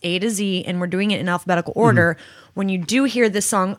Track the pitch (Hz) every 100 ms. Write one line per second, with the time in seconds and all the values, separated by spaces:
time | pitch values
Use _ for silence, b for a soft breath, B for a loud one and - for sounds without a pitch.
0 | 175 180 214 202 202 180 - 180 175 185
1 | 208 202 180 175 - 175 165 - 233 123
2 | 170 160 - - - - 196 185 160 247
3 | 269 226 226 196 202 208 185